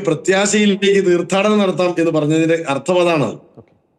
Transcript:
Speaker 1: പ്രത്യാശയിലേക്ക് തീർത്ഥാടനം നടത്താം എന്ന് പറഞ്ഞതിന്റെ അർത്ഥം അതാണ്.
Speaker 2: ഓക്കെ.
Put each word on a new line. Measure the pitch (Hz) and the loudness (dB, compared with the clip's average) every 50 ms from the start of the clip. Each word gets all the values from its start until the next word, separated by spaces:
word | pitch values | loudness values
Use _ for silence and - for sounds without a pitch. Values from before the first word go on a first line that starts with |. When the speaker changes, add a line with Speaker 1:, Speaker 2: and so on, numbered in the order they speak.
| 190 | 0
Speaker 1:
പ്രത്യാശയിലേക്ക് | 165 151 143 - - 190 190 202 202 208 214 208 208 190 196 196 196 196 196 180 180 | -2 -2 -2 0 0 0 0 0 0 2 2 2 2 2 2 0 2 2 2 2 2
തീർത്ഥാടനം | 175 175 175 170 190 196 196 214 214 208 | 0 0 0 -2 -2 0 2 2 2 2
നടത്താം | 202 185 165 147 180 175 170 170 | 0 0 0 0 -2 -2 0 0
എന്ന് | 165 165 156 | -2 0 0
പറഞ്ഞതിന്റെ | 156 151 147 160 160 165 160 165 165 160 139 | 0 0 0 0 0 2 0 0 -2 -2 -4
അർത്ഥം | 139 131 131 - - 180 175 | -6 -4 -2 0 0 2 2
അതാണ്. | 175 170 151 127 110 - - - - _ - | 2 0 0 -2 -4 -6 -10 -16 -20 _ -20
Speaker 2:
ഓക്കെ. | - _ _ _ _ _ _ | -20 _ _ _ _ _ _